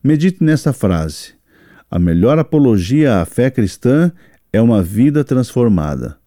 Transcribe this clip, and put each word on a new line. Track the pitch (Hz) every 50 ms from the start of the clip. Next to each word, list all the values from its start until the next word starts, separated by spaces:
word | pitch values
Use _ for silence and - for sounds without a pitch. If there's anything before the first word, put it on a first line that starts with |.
| -
Medite | 135 156 143 160 190 180 - 170
nessa | 156 156 135 - 156 127
frase. | - - 98 90 82 80 78 71 - - - _ _ _ _ _ _ _ _ - - _ _
A | - 87
melhor | 87 85 82 85 95 120 147 160
apologia | 151 - - 151 143 123 110 98 87 92 127 151 151 135 110 92
à | 82
fé | - - - 120 131
cristã | - - 107 92 - - - 120 135 151 170 175 - _ _ _ _ _ _ _
é | - 107
uma | 113 117 117 101
vida | 90 82 104 107 127 147 143 151 139
transformada. | - 135 127 123 - - 127 120 117 101 85 76 76 71 65 60 57 - _ _